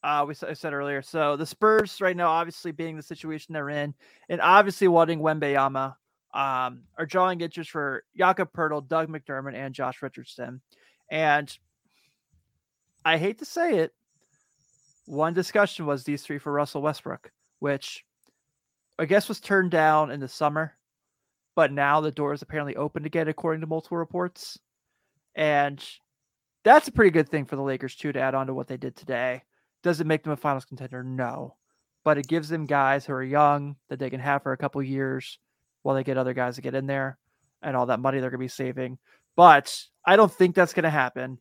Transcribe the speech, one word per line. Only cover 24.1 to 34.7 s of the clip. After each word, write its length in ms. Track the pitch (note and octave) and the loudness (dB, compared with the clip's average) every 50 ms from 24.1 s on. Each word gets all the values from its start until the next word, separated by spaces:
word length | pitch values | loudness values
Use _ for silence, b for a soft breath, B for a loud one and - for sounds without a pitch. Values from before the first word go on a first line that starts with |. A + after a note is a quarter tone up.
| - F3+ F3+ F3+ _ - - - - - _ _ _ _ _ _ _ _ _ _ _ _ _ _ _ | -4 -4 -4 -4 _ -12 -18 -18 -18 -20 _ _ _ _ _ _ _ _ _ _ _ _ _ _ _
And 480 | - D#3 D3+ D3 C#3+ C#3+ C#3+ C#3 C3+ - - - _ _ _ _ _ _ _ _ _ _ _ _ _ _ | -2 0 2 2 2 0 0 -4 -8 -16 -18 -20 _ _ _ _ _ _ _ _ _ _ _ _ _ _
that's 260 | G#3+ C4 D4+ - D4 | 8 8 8 8 4
a 40 | - | 2
pretty 180 | - A3+ F#3+ | 4 4 6
good 180 | D#3 D#3+ D3+ - | 6 4 0 2
thing 160 | - D3+ C#3 | -2 -6 -4
for 120 | - - | -4 -6
the 60 | C3+ C#3 | -6 -4
Lakers, 320 | C#3 C3+ B2+ C3+ B2+ - | -4 -4 -6 -6 -10 -12
too, 160 | - - D3+ C#3 | -8 -8 -6 -4
to 80 | C3 | -2
add 140 | B2+ C3+ C3 | -2 0 0
on 120 | C3+ C3+ C3 | -2 -4 -4
to 60 | C3 | -6
what 120 | C3+ B2+ | -8 -8
they 100 | _ C3+ | _ -12
did 200 | B2+ C3+ C3 - | -10 -10 -12 -12
today. 460 | - - - C3 A#2 B2 B2+ B2 C3 _ _ _ _ _ _ _ _ _ | -12 -10 -8 -6 -4 -4 -4 -6 -8 _ _ _ _ _ _ _ _ _
Does 180 | F3 F3 D3 | -2 0 0
it 60 | E3+ | 0
make 180 | D#3 D#3+ D3+ _ | 0 0 -2 _
them 80 | D#3 D3+ | -6 -8
a 40 | |
finals 280 | C#3 - D3+ C#3 C3+ B2+ | -2 -2 -2 -2 -2 -6
contender? 400 | _ C#3 B2 B2+ B2+ B2+ B2+ B2+ | _ -16 -16 -14 -12 -12 -12 -10
No. 520 | B2+ C3 C3 B2+ A#2+ A#2+ C#3+ - C3+ _ _ _ _ _ _ _ _ _ _ _ | -8 -6 -6 -4 -6 -6 -8 -12 -14 _ _ _ _ _ _ _ _ _ _ _
But 120 | D#3 D3+ C#3+ | 2 2 2
it 80 | C#3 | 2
gives 220 | C3 D#3+ E3 D3+ D3+ | -2 -2 -2 -2 -4
them 160 | E3 D#3+ D#3 | -6 -6 -2
guys 380 | C#3 C#3+ C#3+ C3+ C3+ C#3 C#3 C3+ | 0 2 2 4 4 2 0 0
who 60 | - C#3+ | -4 -6
are 100 | C3 C3 | -6 -4
young 540 | C3 C#3 D3 D3 C#3+ D3 D3 C#3+ C#3+ C#3+ _ _ _ | 0 2 4 4 4 4 2 -2 -8 -12 _ _ _
that 100 | - C3 | -10 -8
they 120 | C#3 B2+ | -6 -6
can 100 | B2+ C3 | -6 -6
have 220 | B2 C#3+ C#3+ C#3 - | -2 -2 -2 -2 0
for 100 | C3+ C3 | -4 -4
a 40 | |
couple 260 | B2+ - C#3 | -4 -4 -6